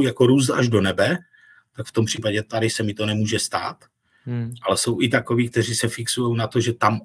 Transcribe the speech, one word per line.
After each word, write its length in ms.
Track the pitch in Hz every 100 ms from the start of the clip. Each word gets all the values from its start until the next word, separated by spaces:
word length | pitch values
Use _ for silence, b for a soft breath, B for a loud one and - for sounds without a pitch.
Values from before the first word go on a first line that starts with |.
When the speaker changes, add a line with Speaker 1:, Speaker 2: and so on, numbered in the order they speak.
Speaker 1:
jako 240 | 131 - 123
růst 220 | 139 127
až 200 | - 120
do 120 | 107
nebe, 360 | 95 92 110 180 b b b b b -
tak 120 | 110
v 40 |
tom 140 | - 110
případě 380 | - 110 104
tady 260 | 107 113 113
se 140 | -
mi 100 | 107
to 120 | 101 107
nemůže 340 | 107 107 107
stát. 380 | - 92 104 170 - _ _ _
Speaker 2:
Hmm. 280 | 127 120 117 123 -
Speaker 1:
Ale 100 | -
jsou 240 | 120 117
i 80 | 117
takoví, 400 | 123 117 120 120
kteří 260 | 113 107 113
se 120 | 110
fixujou 480 | - 117 - 120 117
na 120 | 110
to, 120 | 123
že 140 | 113
tam 280 | 113 110 110